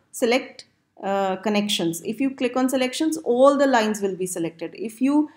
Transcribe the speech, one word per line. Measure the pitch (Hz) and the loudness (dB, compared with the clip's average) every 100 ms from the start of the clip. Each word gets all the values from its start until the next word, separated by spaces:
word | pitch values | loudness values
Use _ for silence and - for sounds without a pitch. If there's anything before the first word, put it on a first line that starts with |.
| _ | _
select, | - 240 254 - - - _ _ - | -2 0 0 -2 -14 -20 _ _ -10
uh, | 196 196 190 190 | -4 -2 -2 -2
connections. | 214 208 208 - 170 170 | -2 0 0 -2 -2 -4
If | - 226 | -6 -4
you | 269 | -4
click | 269 247 254 | -2 -2 0
on | 254 | 0
selections, | 262 254 - 311 311 | 0 -2 -2 -2 -2
all | - 240 277 277 | 0 4 6 6
the | 277 | 4
lines | 240 214 202 | 4 2 0
will | 196 180 | -2 -4
be | 185 | -6
selected. | 185 165 165 165 | -4 -6 -6 -12
If | - 220 - | -8 -10 -2
you | 262 294 302 | 2 2 0